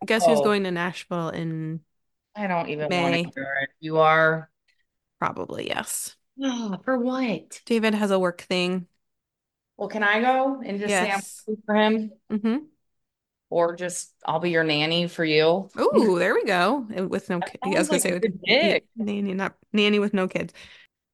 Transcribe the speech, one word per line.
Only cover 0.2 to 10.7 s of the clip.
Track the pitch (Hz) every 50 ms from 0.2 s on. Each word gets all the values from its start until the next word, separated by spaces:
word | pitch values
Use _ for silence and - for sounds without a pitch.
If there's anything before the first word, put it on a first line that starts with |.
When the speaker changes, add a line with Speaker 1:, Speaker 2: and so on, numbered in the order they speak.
| -
Speaker 1:
who's | - 151 147
Speaker 2:
know. | 143
Speaker 1:
going | 214 208 202 196
to | 185
Nashville | 180 170 170 180 170 - - - 180 170 165 160
in | - - 165 165 160 160 160 156 160 160 - _ _ _ _ _ _ _ _ _ -
Speaker 2:
I | 208 208
don't | 185 180 170 165 -
even | 151 147 151 151
wanna | 180 175 175 175
Speaker 1:
May? | 170 170 170 - -
Speaker 2:
hear | 135 135 135 139 139 135
it. | - _ _
You | 156 156 156 160
are? | 160 156 160 160 160 160 160 160 156 - _ _ _ _ _ _ _ _ _ _ _ _ _ -
Speaker 1:
Probably, | - - - - 92 - - - - -
yes. | - - - - - - - - - _ _ _ _ 262 269
Speaker 2:
Oh, | 269 247 240 226 208 185 185 -
for | 262 262 247
what? | 233 254 254 262 262 233 185 160 - - - - -
Speaker 1:
David | - 233 226 214 220 214
has | 208 214 196
a | 196 190
work | 185 175 175 - -
thing. | - 185 180 180 180 185 185 175 - _ _ _ _ _ _ _ _ _ _ _ _ _ _ _ _ _
Speaker 2:
Well, | - 202 202
can | - 214 208
I | 202 208 220
go | 233 254 262 262 262 269 277 269 233
and | 185